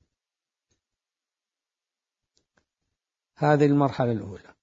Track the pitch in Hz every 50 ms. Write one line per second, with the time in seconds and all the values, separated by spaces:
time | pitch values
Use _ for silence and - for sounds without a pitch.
0 | _ _ _ _ _ _ _ _ _ _ _ _ _ _ _ _ _ _ _ _
1 | _ _ _ _ _ _ _ _ _ _ _ _ _ _ _ _ _ _ _ _
2 | _ _ _ _ _ _ _ _ _ _ _ _ _ _ _ _ _ _ _ _
3 | _ _ _ _ _ _ _ - 151 147 151 143 147 143 143 143 143 131 - -
4 | 131 120 117 107 98 101 98 - - - - _